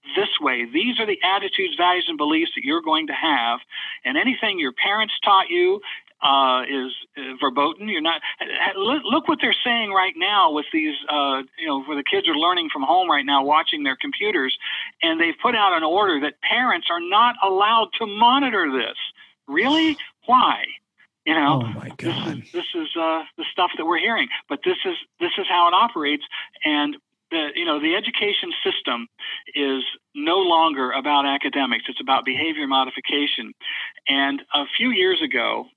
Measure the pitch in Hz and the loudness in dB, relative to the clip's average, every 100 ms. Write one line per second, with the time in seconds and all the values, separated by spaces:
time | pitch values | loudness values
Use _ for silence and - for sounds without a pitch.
0 | - 190 - - 151 120 117 139 233 233 | -6 -4 -2 -2 -2 -2 -2 -2 -2 -2
1 | 214 190 175 196 196 - 185 147 175 180 | -4 0 0 0 -2 -4 -4 0 2 2
2 | 170 156 151 160 165 - 135 165 160 156 | -2 -2 0 0 0 -4 -2 -2 0 -2
3 | 156 - 165 139 117 120 - - - - | -2 -2 0 2 0 -2 -6 -12 -12 -8
4 | 127 143 220 240 220 190 139 - 196 208 | -2 0 0 0 -2 -2 -4 -2 -2 0
5 | 214 - - 196 175 175 180 202 - - | -2 -2 4 4 4 2 2 2 -4 -14
6 | _ _ 147 139 131 127 127 139 127 120 | _ _ 2 4 4 2 0 -6 -6 -10
7 | - - 131 127 139 127 143 165 214 180 | -16 -14 -12 -4 -2 2 0 -2 -6 -2
8 | 160 160 - - - - 196 190 202 294 | -2 -2 -6 -8 -8 -4 -2 -2 -2 -2
9 | 226 294 - 320 254 226 247 233 214 190 | 0 0 0 0 0 0 0 0 2 2
10 | 185 165 190 208 175 147 143 160 156 143 | 0 0 0 4 4 2 -2 -2 -2 -4
11 | - 147 139 135 135 - 160 139 135 147 | -4 0 0 -2 -4 -8 -4 -4 -4 -4
12 | 135 - - 151 170 180 160 147 135 180 | 0 0 2 2 2 2 -2 -4 2 4
13 | 180 147 139 139 139 151 165 151 143 131 | 4 2 4 2 4 2 2 -2 -2 -4
14 | 143 - 202 185 131 - - - - _ | -6 -2 -2 0 -2 -4 -6 -8 -8 _
15 | 165 160 165 156 247 233 202 170 160 180 | -2 2 0 0 0 4 4 4 2 2
16 | 202 147 143 - - 220 247 180 - 175 | 2 2 -2 -2 -2 0 2 0 -2 -4
17 | 175 202 240 233 196 190 208 226 208 - | 2 4 4 4 2 4 4 4 2 -2
18 | 220 202 240 269 269 214 160 131 107 - | -6 4 6 6 2 0 0 0 -2 -6
19 | - _ - _ - 147 240 311 320 294 | -12 _ -20 _ -4 0 2 2 2 -2
20 | - _ - 247 190 120 - - _ _ | -10 _ 2 4 4 0 -4 -10 _ _
21 | _ _ - 160 143 131 117 104 - - | _ _ 0 2 4 2 -2 -8 -12 -8
22 | - - - 127 - 175 - 349 - 170 | -6 -4 -6 -8 -10 -10 -6 -8 -6 -4
23 | 160 160 156 - 156 - 175 - 160 170 | -2 -2 -6 -10 -8 -2 -2 0 0 0
24 | 196 220 143 - - 143 180 180 190 165 | 0 0 -2 -6 -6 -2 0 0 -2 -6
25 | - _ 170 202 165 175 170 175 233 175 | -10 _ -4 -2 0 4 6 6 2 2
26 | 147 147 - - - - 156 147 147 147 | -2 -2 -4 -12 -14 -6 0 0 0 -4
27 | _ _ _ 165 147 147 170 147 160 185 | _ _ _ -4 -4 -4 -2 0 0 0
28 | 226 - 208 - 180 - 190 180 - 120 | -2 -2 0 -2 -4 -4 -2 -2 -4 -6
29 | 117 _ - - - 147 139 135 123 - | -8 _ -12 -12 -8 -2 -2 -2 -4 -10
30 | _ 147 156 185 185 165 165 139 143 135 | _ -6 0 2 4 4 4 2 -2 -2
31 | 139 143 139 139 143 147 131 113 - 131 | 2 2 2 0 -2 -2 0 -2 -4 -8
32 | 135 131 127 127 160 151 139 135 131 131 | 0 0 2 -2 -2 -2 0 0 0 -4
33 | - 143 143 - 110 - - - - - | -4 -2 0 -2 -6 -12 -10 -8 -10 -6
34 | - 139 139 139 - 147 139 - 240 208 | -2 0 0 -2 -4 -4 -2 -2 0 2
35 | 185 185 151 120 113 110 - | 2 2 0 -2 -2 -4 -8